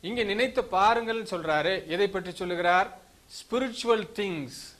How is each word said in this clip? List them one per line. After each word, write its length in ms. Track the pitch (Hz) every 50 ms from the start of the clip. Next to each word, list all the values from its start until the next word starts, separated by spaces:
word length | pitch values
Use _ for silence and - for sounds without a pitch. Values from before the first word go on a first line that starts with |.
இங்க 220 | - 170 226 240 226
நினைத்து 400 | 202 196 214 247 254 247 254 247
பாருங்கள்னு 640 | - - 185 196 214 233 233 233 220 226 226 214 -
சொல்றாரு. 560 | 196 175 160 160 151 151 151 175 190 185 -
எதை 220 | 156 156 175 202 196
பற்றி 220 | 196 190 175 180
சொல்லுகிறார்? 760 | 165 - 185 175 180 170 175 175 175 180 196 - - - - _ _ _ _ _
ஸ்பிரிச்சுவல் 760 | - - - _ 220 247 269 262 226 - - 233 233 220 202 160 -
திங்ஸ். 600 | - 208 196 180 160 139 120 - - - - - _